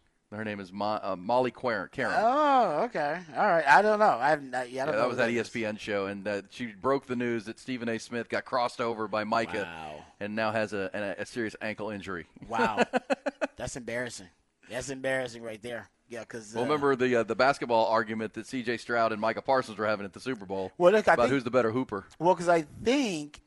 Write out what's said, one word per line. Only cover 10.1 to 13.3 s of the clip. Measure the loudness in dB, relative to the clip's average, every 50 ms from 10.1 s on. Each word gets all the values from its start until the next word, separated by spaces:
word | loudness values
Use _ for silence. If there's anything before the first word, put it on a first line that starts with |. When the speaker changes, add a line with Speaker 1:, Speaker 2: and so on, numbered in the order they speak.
| _ _
Speaker 1:
and | -10 -8 -4
now | -2 -2 0 0
has | 0 -2 -2 -2
a, | -4 -4 -4 -4 -4 -4 -4 -6 -6
a, | -8
a |
serious | -8 -6 -6 -6 -6 -6 -8
ankle | -8 -8 -8 -6 -8 -8
injury. | -8 -8 -8 -8 -8 -10 -10 -12 _ -20 -14 -8
Speaker 2:
Wow. | -2 0 0 0 2 0 -2 0 -2 -4 -2 _ -6 -4
Speaker 1:
<laughs> | _ -8